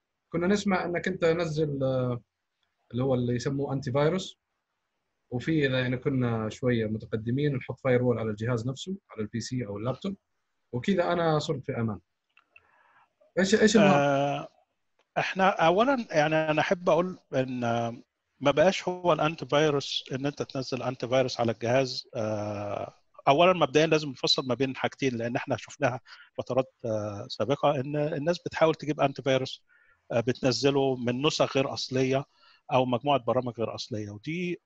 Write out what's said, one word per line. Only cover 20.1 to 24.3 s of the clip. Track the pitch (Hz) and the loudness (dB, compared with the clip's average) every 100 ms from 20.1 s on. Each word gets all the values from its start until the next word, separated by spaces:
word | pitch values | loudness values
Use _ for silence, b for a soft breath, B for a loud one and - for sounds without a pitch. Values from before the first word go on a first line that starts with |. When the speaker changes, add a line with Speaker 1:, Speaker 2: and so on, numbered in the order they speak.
Speaker 2:
إن | 135 139 | -6 -6
أنت | - | -6
تنزل | - 139 123 127 | -8 -6 -6 -6
أنتي | 123 131 113 | -6 -6 0
فيروس | 131 127 - | 0 0 0
على | 113 | -2
الجهاز، | 107 117 131 127 131 - 123 | -2 0 0 0 -6 -10 -6
آه، | 107 107 104 104 104 101 98 _ _ - - | -4 -4 -6 -6 -6 -6 -8 _ _ -2 2
اولا | 143 180 | 6 6
مبدئيا | 175 143 147 160 | 4 4 4 4
لازم | 156 151 | 2 0
نفصل | 123 156 | -6 0